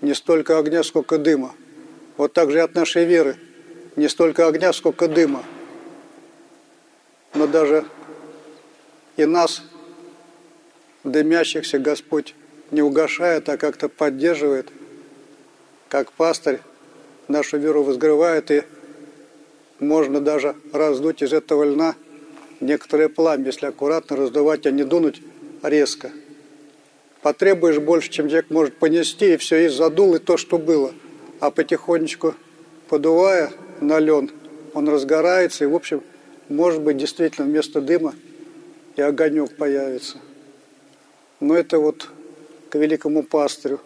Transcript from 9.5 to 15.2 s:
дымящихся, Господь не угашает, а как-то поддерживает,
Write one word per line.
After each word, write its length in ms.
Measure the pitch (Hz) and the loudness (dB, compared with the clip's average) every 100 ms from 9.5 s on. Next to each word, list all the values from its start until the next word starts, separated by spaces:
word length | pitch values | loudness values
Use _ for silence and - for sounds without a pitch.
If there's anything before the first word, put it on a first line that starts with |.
| - - - - - - - - - - _ _ _ _ _ | -2 -14 -20 -20 -20 -20 -20 -20 -20 -20 _ _ _ _ _
дымящихся, 720 | 143 143 151 165 160 160 - 143 | -4 0 2 2 0 -4 -4 -2
Господь 560 | 135 143 - 156 143 - - - - | -2 -4 -4 -6 -6 -16 -20 -20 -6
не 100 | 151 | 0
угашает, 680 | 147 139 156 - 175 165 147 | 2 2 0 0 0 0 -2
а 80 | 143 | -4
как-то 320 | 151 - 143 | -4 -4 -8
поддерживает, 800 | - 151 135 156 160 147 135 127 - - - - - | -2 -4 0 0 0 0 -2 -4 -16 -20 -20 -20 -20